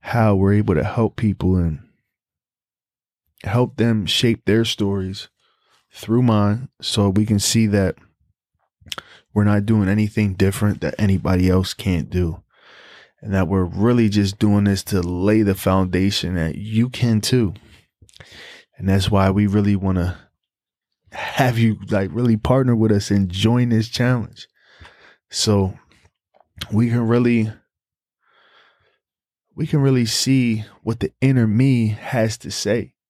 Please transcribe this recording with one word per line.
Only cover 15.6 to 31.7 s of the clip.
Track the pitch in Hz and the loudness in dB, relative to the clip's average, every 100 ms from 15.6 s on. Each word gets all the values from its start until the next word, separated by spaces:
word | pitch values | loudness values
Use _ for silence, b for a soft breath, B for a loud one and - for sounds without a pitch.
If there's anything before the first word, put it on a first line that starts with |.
| - 95 92 92 98 101 85 90 | 0 0 0 0 0 -2 -4 -4
that | 80 | -4
you | - 104 110 123 | -6 -4 -2 -2
can | - 120 110 | -2 0 0
too. | - 127 104 - b b b _ _ - B B B B B _ | 0 0 0 -6 b b b _ _ -20 B B B B B _
And | 98 | 0
that's | 98 92 | 0 2
why | 98 95 | 2 2
we | 95 104 | 2 2
really | 104 104 101 | 2 0 0
wanna | 98 92 87 87 _ _ _ _ _ _ _ _ _ | 0 -2 -2 -6 _ _ _ _ _ _ _ _ _
have | - - - 131 117 | -14 -10 -2 -2 2
you, | 113 104 - | 0 0 -4
like, | 104 98 | -4 -2
really | 98 123 110 | -2 0 0
partner | - 127 127 | 0 0 2
with | 117 110 | 2 2
us | 104 - | 2 2
and | 101 95 | 0 0
join | 92 110 120 120 | 0 0 2 2
this | 110 110 | 0 -2
challenge. | - 123 127 104 - - b b b b b b b _ | -2 0 -2 -4 -14 -20 b b b b b b b _
So | - - 101 95 98 b b b _ _ _ _ - - | -4 0 0 0 -6 b b b _ _ _ _ -18 -4
we | 104 120 | -2 0
can | 117 113 | 0 0
really, | 120 120 120 110 - _ _ _ _ _ _ b b b b b b b b _ _ _ _ _ | 2 2 2 -2 -8 _ _ _ _ _ _ b b b b b b b b _ _ _ _ _
we | - 160 | -10 -2
can | 156 | 2
really | 135 131 117 | 2 2 0
see | - - 135 120 110 107 _ | -2 0 2 2 -2 -6 _
what | 113 117 | -8 -4
the | - _ | -6 _
inner | 135 131 113 | 2 2 2
me | 107 135 | 2 2